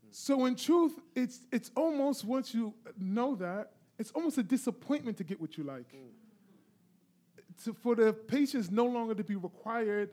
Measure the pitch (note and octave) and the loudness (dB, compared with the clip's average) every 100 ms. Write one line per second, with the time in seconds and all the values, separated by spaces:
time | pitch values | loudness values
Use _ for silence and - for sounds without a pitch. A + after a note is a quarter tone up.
0 | - - - C#4 B3+ B3+ - E4+ E4 - | -18 -8 2 4 4 0 4 6 6 0
1 | - - B3 - - A#3+ - - D#4+ D4 | -8 -2 -2 -4 -4 -4 -2 0 2 2
2 | C#4 C4+ G3+ C4 - A3+ A3 - - - | 0 0 -2 -2 0 -2 -4 -6 -16 -8
3 | F#3+ G#3+ C4 A3+ F3 G3 - _ _ - | -2 0 0 -2 -4 -6 -8 _ _ -10
4 | A3 D#4 E4 C#4 G3 C4 B3+ G3 - D4 | -6 -2 0 0 2 2 0 -4 -2 -2
5 | B3 G#3 E3+ F#3 D#3 - C#3+ C3+ B2 C3+ | -2 -6 -6 -6 -6 -6 -8 -8 -14 -20
6 | B2+ G#2+ - _ _ - _ _ _ _ | -20 -20 -20 _ _ -20 _ _ _ _
7 | _ _ _ - - F3 A3+ - A#3+ A#3 | _ _ _ -20 -20 -12 -10 -4 0 6
8 | A3 A3 - C4+ C#4 C#4 F3 G#3 A#3+ A#3+ | 6 4 -2 2 2 2 0 2 2 0
9 | A3+ G#3 F3+ G3 F3+ - A3 A#3 G#3+ G#3 | -2 -4 -2 -4 -6 -8 -6 -2 0 0
10 | G3+ | -2